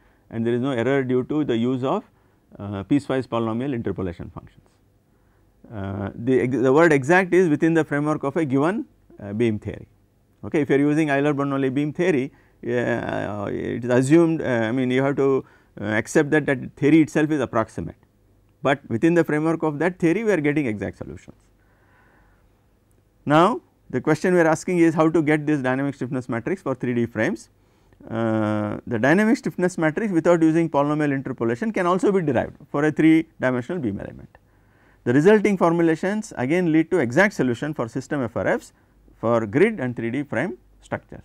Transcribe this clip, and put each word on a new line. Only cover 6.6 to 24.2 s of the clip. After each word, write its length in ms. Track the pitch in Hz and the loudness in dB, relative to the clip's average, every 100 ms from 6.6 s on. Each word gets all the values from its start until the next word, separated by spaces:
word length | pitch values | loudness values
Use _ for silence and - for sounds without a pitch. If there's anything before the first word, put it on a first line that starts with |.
the 100 | 131 | 2
word 220 | 139 170 | 4 4
exact 400 | 143 127 180 185 | 4 2 2 2
is 160 | 175 180 | 2 2
within 240 | 147 165 | 2 2
the 100 | 160 | 0
framework 400 | 147 143 147 151 | 0 -2 -2 -4
of 140 | 143 165 | -4 -4
a 80 | 151 | 0
given, 400 | 135 156 220 277 _ _ - | 0 0 -2 -8 _ _ -18
uh, 120 | 101 | -10
beam 260 | 107 120 107 | -2 -2 -2
theory. 280 | 104 - - _ _ _ _ _ 104 | -8 -12 -16 _ _ _ _ _ -6
Okay, 160 | 160 | -2
if 80 | 135 | 0
you 80 | 139 | 2
are 20 | |
using 300 | 147 147 156 | 2 2 0
Euler-Bernoulli 640 | 139 143 139 139 135 135 | 0 0 0 -2 -2 -2
beam 180 | 131 151 | -2 -4
theory, 400 | - 180 143 139 - _ _ | -2 0 0 -4 -10 _ _
uh, 840 | - 120 120 117 - 107 101 104 98 | -4 -2 -2 -4 -4 -6 -6 -6 -6
it 320 | 95 87 107 | -6 -6 -6
is 60 | 120 | 0
assumed, 520 | 123 131 160 165 160 | 2 6 6 6 2
uh, 40 | 120 | 0
I 260 | 120 110 | 0 0
mean 200 | 131 127 | -2 0
you 120 | 127 | 0
have 140 | 139 135 | 0 0
to, 260 | 139 135 - _ _ - | 2 0 -2 _ _ -10
uh, 60 | 104 | -2
accept 440 | 110 - 170 147 | -2 2 0 2
that, 140 | 151 143 | 2 0
that 280 | 131 127 - | -4 -6 -2
theory 240 | 143 160 | 4 6
itself 320 | 147 160 151 | 4 2 0
is 80 | 151 | 0
approximate, 560 | 117 120 110 - 80 - _ _ _ _ _ _ | -2 -2 -4 -6 -10 -12 _ _ _ _ _ _
but 200 | 131 143 - | -2 -2 -2
within 240 | 113 165 | 0 2
the 100 | 170 | 4
framework 400 | 160 151 160 160 | 2 0 -2 -2
of 160 | 160 147 | -2 -2
that 180 | 170 180 | -4 0
theory 260 | 165 185 226 | 0 0 0
we 60 | |
are 80 | 180 | 0
getting 240 | 143 147 135 | 0 -2 -2
exact 320 | 104 95 - | -4 -8 -8
solutions. 400 | - - - - _ _ _ _ _ _ _ _ _ _ _ _ _ _ _ _ _ _ 135 | -14 -14 -18 -20 _ _ _ _ _ _ _ _ _ _ _ _ _ _ _ _ _ _ 2
Now, 360 | 151 185 320 - _ - | 4 4 2 -8 _ -8
the 120 | 127 | -4
question 320 | 135 151 | 0 0